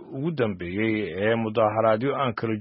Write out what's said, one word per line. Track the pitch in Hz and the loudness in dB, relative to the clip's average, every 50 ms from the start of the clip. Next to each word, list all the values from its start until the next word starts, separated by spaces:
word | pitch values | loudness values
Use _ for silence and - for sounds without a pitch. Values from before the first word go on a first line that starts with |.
| - | -6
ugu | - - 135 143 175 | -8 -10 -6 -4 -4
dambeeyey | 165 131 117 107 95 87 87 87 92 104 110 113 110 107 104 82 80 92 | 0 0 0 0 0 -4 -6 -6 -2 0 0 2 2 0 -2 -4 -2 0
ee | 104 110 117 | 2 2 2
mudaharaadyo | 117 113 110 107 117 110 104 107 113 113 113 110 110 127 139 135 | 2 0 0 2 2 2 4 4 4 4 4 4 2 0 -2 -2
aan | 131 139 123 110 | -2 -2 -2 -2
kala | - 117 113 110 104 | -4 -2 -2 -2 -2